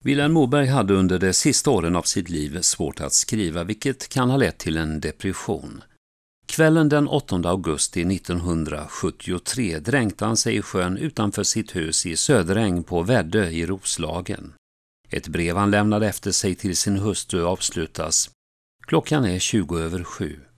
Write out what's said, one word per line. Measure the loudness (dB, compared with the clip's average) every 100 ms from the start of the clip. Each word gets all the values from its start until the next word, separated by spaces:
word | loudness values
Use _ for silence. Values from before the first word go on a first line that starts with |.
Vilhelm | 0 2 4
Moberg | 4 4 4 4
hade | 2 4
under | 4 4 4
de | 2
sista | 2 2 2 2
åren | 2 2 0
av |
sitt | 0 -2 -2
liv | -4 -4 -2
svårt | -2 0 -4 -4
att | 0
skriva, | 0 2 0 0 -2
vilket | -4 -2 -2 -4 -4
kan | 0 2
ha | 4
lett | 2 0
till | -2 0
en | -2 -2
depression. | -6 -4 -6 -4 -4 -6 -6 -16 -20 _ _ _ _ _ -8
Kvällen | 2 4 6 4
den | 4 2
åttonde | 0 0 -2 0
augusti | 0 0 -2 -2 0 0
nittonhundrasjuttiotre | -2 -2 -4 0 -2 -2 -6 -10 -4 -4 -4 -6 -6 -4 -4 -2 -2
dränkte | -2 0 0 -2 -2
han | 0
sig | 0 -2
i |
sjön | -2 -2 0 -2
utanför | -4 -2 -2 0
sitt | -2 -2 -4 -4
hus | -2 -2 -2
i | -2
Söderäng | 2 4 4 2 2 0
på | 0 -2
Väddö | 2 2 2 0 0
i | -2 -4
Roslagen. | -4 -4 -4 -4 -6 -6 -10 -10 -20 _ _ _ _ _
Ett | -8 -4
brev | -2 0 2
han | 2
lämnade | 4 4 2 0
efter | -2 -2
sig | 0 0 -2
till | -2 -2
sin | 0 0
hustru | 0 -4 -4 -2 0
avslutas: | 0 -4 -4 -6 -6 -2 -2 -2 _ _ _ _ _ -2
"Klockan | -2 2 0 2
är | 0
tjugo | 0 0 0 -2
över | -2 -6
sju. | -8 -8 -8 -8 -20